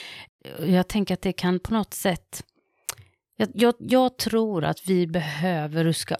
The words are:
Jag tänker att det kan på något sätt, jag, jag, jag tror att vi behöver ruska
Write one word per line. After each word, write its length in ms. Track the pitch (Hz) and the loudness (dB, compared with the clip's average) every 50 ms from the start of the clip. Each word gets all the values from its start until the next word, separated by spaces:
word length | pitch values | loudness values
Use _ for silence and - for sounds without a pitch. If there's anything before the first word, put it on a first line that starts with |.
| - - - - - - _ _ - 67 - - 156 | -16 -16 -16 -18 -20 -20 _ _ -16 -14 -10 -4 0
Jag 220 | 175 180 180 180 - | 4 4 4 4 2
tänker 260 | - 214 190 - 185 | 0 0 0 0 -2
att 80 | - | -2
det 100 | - 190 | -2 -4
kan 260 | 180 - - 180 180 180 | -4 0 0 0 0 0
på 160 | - - 226 | -2 -2 -2
något 200 | 220 196 - - | -2 -2 -2 -6
sätt, 500 | - - 196 165 - - _ - - - _ _ _ _ _ _ _ _ - - - - _ _ _ _ _ _ | -2 -2 -2 -2 -2 -6 _ -16 -16 -16 _ _ _ _ _ _ _ _ -14 -14 -14 -20 _ _ _ _ _ _
jag, 120 | - 220 - - | -4 -4 -2 2
jag, 200 | 202 240 240 240 - | 2 2 2 2 0
jag 400 | - - 247 254 254 247 254 - | 0 2 4 4 4 2 0 -2
tror 460 | - 220 226 226 226 214 196 160 147 | -4 0 0 2 0 0 0 0 0
att 240 | 156 156 - - 190 | -2 -2 -2 0 2
vi 180 | 190 180 175 | 2 2 2
behöver 760 | 160 165 175 151 151 143 147 175 185 175 156 151 147 156 165 160 | 2 0 -2 -2 -4 -4 -2 -2 0 0 0 -2 -2 0 2 2
ruska 320 | 165 156 - - - - | 2 2 0 -2 -6 -6